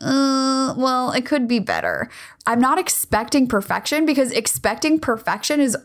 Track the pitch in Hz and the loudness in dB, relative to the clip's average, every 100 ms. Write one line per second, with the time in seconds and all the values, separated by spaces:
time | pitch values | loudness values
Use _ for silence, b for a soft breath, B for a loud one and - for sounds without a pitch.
0 | - 269 269 269 269 262 262 - 254 254 | -2 0 2 2 0 0 -2 0 0 0
1 | 247 254 247 294 240 240 - 80 90 78 | 0 -2 -2 -2 0 0 0 -2 -2 -4
2 | - B B B - 233 262 320 359 - | -6 B B B -2 2 4 2 0 -4
3 | - 214 226 294 247 220 202 175 - 302 | -2 -2 2 2 2 0 -2 -4 -2 0
4 | 311 277 254 - 220 - 208 220 311 311 | 2 2 2 0 -2 -2 -2 0 0 2
5 | 294 226 - 202 - 294 269 202 | 0 -2 -2 -4 0 2 2 0